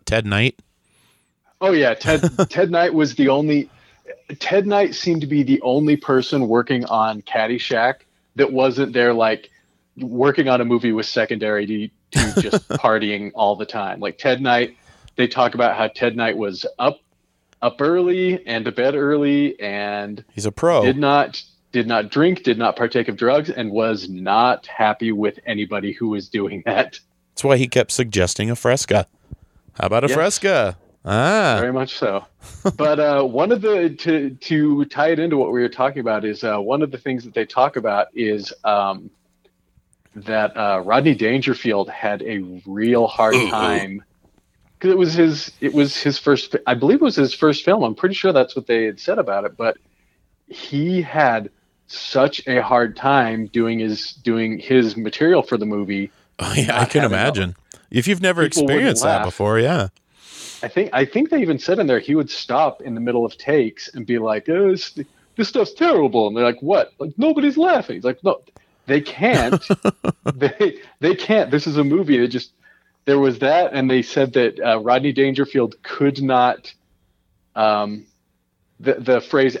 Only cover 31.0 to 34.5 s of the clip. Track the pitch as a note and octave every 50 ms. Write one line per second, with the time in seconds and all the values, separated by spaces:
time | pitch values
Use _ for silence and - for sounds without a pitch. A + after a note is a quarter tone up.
31 | - F2+ G2+ A2 C3 E3+ G#3 A3 G3 D3+ A#2 G2+ A#2 B2+ B2+ C3 B2+ - - -
32 | C3+ G#2+ G2 G2 - _ _ _ - - - - - - - - D3+ D3+ D3+ D3
33 | D3+ D3 C#3+ C#3 C#3 B2+ A#2 C3+ E3+ G#3 A#3+ G3+ G3+ G#3+ G#3 F#3 F3 D#3+ C#3 -
34 | - E3 D#3+ D#3 C#3 C3+ B2+ - - -